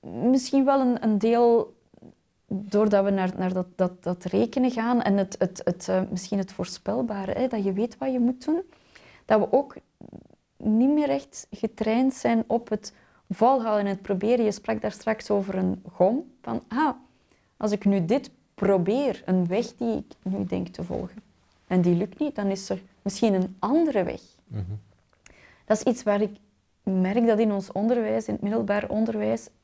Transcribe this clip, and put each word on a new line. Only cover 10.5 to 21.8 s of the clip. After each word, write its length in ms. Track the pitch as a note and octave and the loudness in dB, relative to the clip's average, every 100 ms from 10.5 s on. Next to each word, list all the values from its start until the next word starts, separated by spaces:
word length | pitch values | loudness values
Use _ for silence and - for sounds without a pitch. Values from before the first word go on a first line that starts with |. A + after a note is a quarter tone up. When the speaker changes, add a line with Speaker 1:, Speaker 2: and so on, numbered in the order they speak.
| _ | _
Speaker 1:
niet 320 | - G#3+ C4 | 0 4 4
meer 200 | D4+ D4 | 2 2
echt 380 | C#4 - - - | -2 -4 -18 -16
getraind 600 | - A3 - G#3+ A3+ C4 | -8 -8 -4 0 2 2
zijn 300 | C4 B3 A3+ A3+ | 0 0 0 0
op 220 | A#3 A#3 | -4 -2
het 240 | G#3+ - _ _ _ _ | -8 -8 _ _ _ _
volhouden 560 | F#3+ A#3 C4+ A3+ G#3+ G3+ | 2 4 4 2 0 0
en 60 | |
het 100 | G3 | -4
proberen. 440 | G3 G3 G3+ B3 G#3+ | -4 -2 2 2 2
Je 60 | |
sprak 300 | G3 - A3 | -2 -6 -4
daar 100 | G#3+ | -4
straks 380 | - - A3 - | -6 -6 -6 -2
over 260 | G3+ G3 F#3+ | -2 0 -2
een 280 | F#3 F#3 - | -2 -2 -10
gom, 320 | - F3+ B3 - _ | 2 2 2 -6 _
van: 220 | - A3+ - | -8 -8 -6
"Ah, 220 | A#3+ D#4 - - _ _ _ _ _ | -2 -2 -2 -14 _ _ _ _ _
als 140 | G#3+ | -2
ik 140 | G#3 G3+ | 0 2
nu 200 | G3 E3 | 2 2
dit 260 | B3+ - _ _ - | 0 -2 _ _ -2
probeer, 680 | G3+ G3 F3 A#3+ C#4+ F#3+ - | 2 2 2 0 0 -2 0
een 220 | F#3 F3 | 0 2
weg 280 | F#3+ A#3+ - | -2 -4 -4
die 220 | A#3 G#3+ | -4 -4
ik 160 | - - | -6 -12
nu 240 | - G3 F#3+ | -8 -4 -4
denk 220 | F#3 F3+ | -4 -6
te 160 | - | -8
volgen, 380 | E3+ - F#3 G#3+ _ _ _ _ _ | -8 -8 -8 -14 _ _ _ _ _
en 140 | F#3 | 2